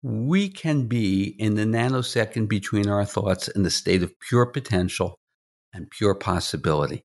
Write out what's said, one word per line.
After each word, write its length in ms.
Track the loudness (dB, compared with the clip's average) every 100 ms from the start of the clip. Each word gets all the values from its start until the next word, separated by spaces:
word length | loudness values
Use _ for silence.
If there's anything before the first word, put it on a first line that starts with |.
We 460 | -4 -4 2 2 0
can 380 | -4 0 0 2
be 480 | 0 2 2 0 0
in 160 | 0
the 100 | 2
nanosecond 840 | 2 2 2 0 -2 -2 -2 -2 0
between 400 | -2 0 0 2
our 160 | 2
thoughts 440 | 0 0 0 0 -2
in 140 | 0
the 80 | 0
state 320 | 0 2 2
of 160 | 0 _
pure 260 | 0 2 2
potential 720 | -2 -2 0 0 -2 -4 -4 _ _ _ _ _
and 180 | -16 -16
pure 240 | -2 0
possibility. 880 | 0 0 -2 -2 -4 0 0 0 -4 _